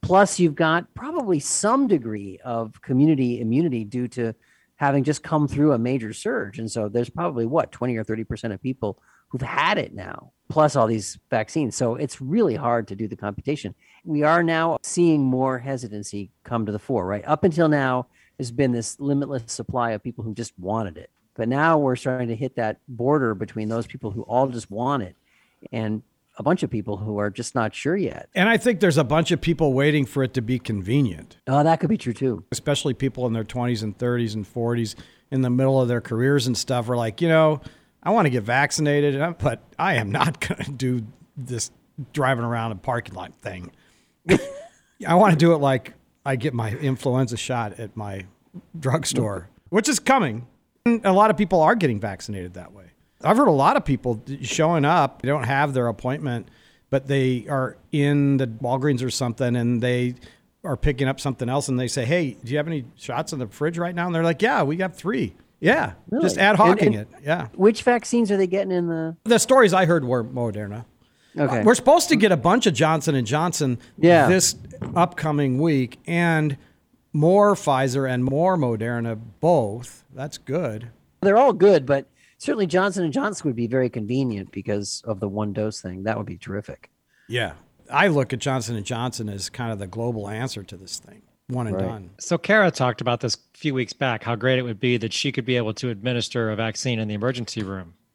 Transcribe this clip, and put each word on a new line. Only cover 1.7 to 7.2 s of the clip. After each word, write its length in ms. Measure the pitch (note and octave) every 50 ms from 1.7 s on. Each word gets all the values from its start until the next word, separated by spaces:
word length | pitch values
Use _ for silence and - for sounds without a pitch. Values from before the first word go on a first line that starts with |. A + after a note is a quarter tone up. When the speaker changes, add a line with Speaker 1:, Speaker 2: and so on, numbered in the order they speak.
| A#3 C4+ C#4
Speaker 1:
degree 520 | B3 G3+ D3+ A#2 A#2 G#2+ G#2 G2 G2 F#2+ - -
of 380 | B2 A#2+ A#2 A2+ A2 G#2 -
community 600 | _ - B2+ B2+ C#3+ D#3 D#3+ C3+ C3 A#2+ A#2+ A#2
immunity 440 | A#2 A2+ A#2 C3+ E3+ E3+ C3 A2+ A2
due 240 | G#2 G#2+ B2 B2 A2+
to 260 | - - A#2+ A2+ A2 _ _ _ _ _ _ _ _
having 280 | _ D3 C#3+ C#3 C#3+ C3
just 180 | C#3+ D3+ - _
come 240 | - D#3+ D#3 D3
through 260 | C#3 - C#3+ D3 D3+ C#3+
a 60 | A#2
major 360 | A2+ B2 C3 C3+ A2 G#2+ A2
surge. 440 | - - G#3 B3+ A#3+ - G2+ G2+ -
And 120 | A2+ A2
so 180 | - A#2 G#2+ G#2
there's 220 | G2+ A#2+ A#2+ A#2+
probably, 340 | - -